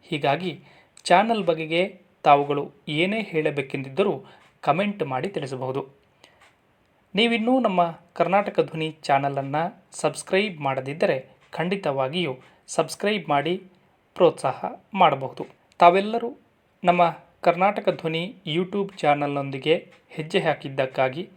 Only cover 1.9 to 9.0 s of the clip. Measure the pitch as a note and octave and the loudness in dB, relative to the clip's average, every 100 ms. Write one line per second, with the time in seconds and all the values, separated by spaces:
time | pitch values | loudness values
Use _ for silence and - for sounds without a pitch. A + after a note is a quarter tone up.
1.9 | - _ _ - C#3+ C#3+ C#3+ C#3+ - - | -4 _ _ 4 6 4 -2 -4 -10 -6
2.9 | D3+ F3+ A3 G#3 D#3+ D3+ D3 C3+ C#3 C3+ | -2 0 -2 -4 -2 -2 -2 -6 -8 -8
3.9 | C3+ G#3 C#3+ - - _ _ - D3+ G3+ | -2 0 -2 -10 -20 _ _ 0 0 0
4.9 | G3+ D3+ C3 F3 F3+ C#3+ C3 B2+ C3 C3+ | -4 -4 -4 -4 -6 -8 -8 -6 -6 -8
5.9 | _ _ _ _ _ _ _ _ _ _ | _ _ _ _ _ _ _ _ _ _
6.9 | _ _ F3+ A#3 A#3 A3+ C4 A3+ F#3 E3+ | _ _ 0 2 2 2 2 2 0 0
7.9 | E3 _ - E3+ F#3+ G3+ G3+ D#3 D#3+ D#3+ | -2 _ -2 2 2 0 0 -2 -2 -6
8.9 | D#3 | -8